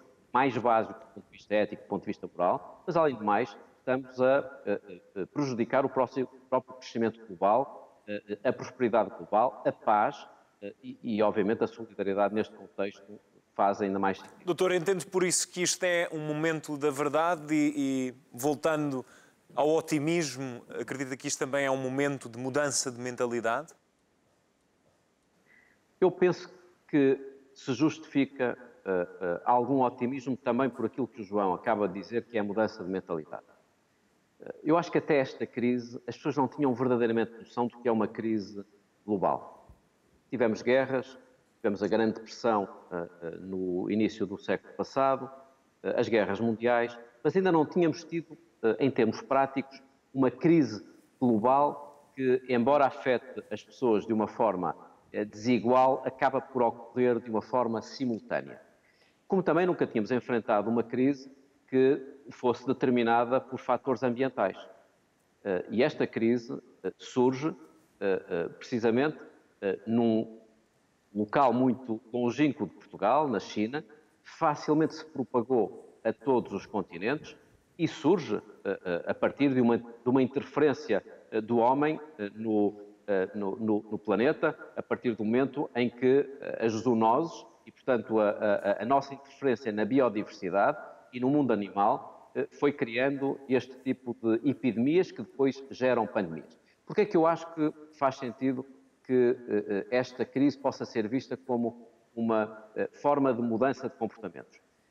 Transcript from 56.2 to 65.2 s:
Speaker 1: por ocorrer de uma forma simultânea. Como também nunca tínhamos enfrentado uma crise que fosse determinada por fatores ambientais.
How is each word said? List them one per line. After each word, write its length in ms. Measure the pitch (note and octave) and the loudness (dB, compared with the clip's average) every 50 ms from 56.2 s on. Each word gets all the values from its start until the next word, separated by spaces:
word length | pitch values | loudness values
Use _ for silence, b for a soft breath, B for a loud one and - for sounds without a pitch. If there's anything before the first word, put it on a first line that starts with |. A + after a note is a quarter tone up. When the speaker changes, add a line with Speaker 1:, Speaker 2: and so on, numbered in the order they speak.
| D3 C3+ B2+ C3 | 0 0 0 -2
Speaker 1:
por 220 | - - - B2+ | -4 -2 0 2
ocorrer 560 | A#2+ A2+ A2+ - - - - B2+ B2 B2 A#2+ A2+ | 2 2 0 -2 -10 -6 -2 2 2 4 2 2
de 120 | A#2+ B2 | -2 -4
uma 120 | A2 G#2+ | -4 -4
forma 380 | G2+ - - B2+ A#2+ A#2 A2+ A2 | -2 0 0 0 0 0 -2 -4
simultânea. 800 | G#2+ - - - C3+ B2 A#2 G2+ - - E2+ D2 C2+ C#2 B1 - - _ _ _ b b b b b b b b b | -6 -8 -8 -6 -4 -4 -4 -4 -6 -4 -4 -4 -4 -6 -14 -20 -20 _ _ _ b b b b b b b b b
Como 160 | - G3 F#3+ | -2 0 0
também 240 | - - D3+ E3+ F#3 | 2 2 2 4 4
nunca 200 | F3+ E3+ - C#3 | 2 2 0 0
tínhamos 260 | - - A#2 G#2+ G2+ | 0 0 -2 0 0
enfrentado 580 | B2+ A#2+ - - B2+ A2+ - - A2+ G#2 G2+ A2 | 0 -2 -2 0 -2 -2 0 2 2 2 2 2
uma 140 | A#2 A#2 A2+ | 0 0 0
crise 460 | A2+ - A#2 B2+ C#3 C#3+ C3 - - - - _ _ _ _ _ - | 0 0 0 2 2 0 -2 -6 -20 -20 -20 _ _ _ _ _ 0
que 320 | C3 C3 C3 C3+ D3 E3 - - - - - - | 2 4 6 6 4 2 -2 -10 -18 -20 -20 -20
fosse 360 | C3+ - - B2 A2+ - - | -8 -2 0 0 0 0 0
determinada 720 | C3+ B2+ - - C3 B2 B2 A#2 A2+ A#2 A#2+ A#2+ A#2+ B2+ B2+ | -2 -2 0 2 2 4 4 4 4 4 4 4 2 0 0
por 180 | - - C3+ A#2 | -2 -4 -10 -6
fatores 440 | - - B2 A#2 - C#3 C3 A2+ | -2 -2 -2 0 0 -2 -2 0
ambientais. 560 | - B2 A#2+ A#2 C3+ C3+ B2+ - G#2+ F#2+ F#2+ - - - - - _ _ _ _ _ _ _ _ | 0 -2 0 0 -2 -2 0 0 0 0 0 -4 -14 -20 -20 -20 _ _ _ _ _ _ _ _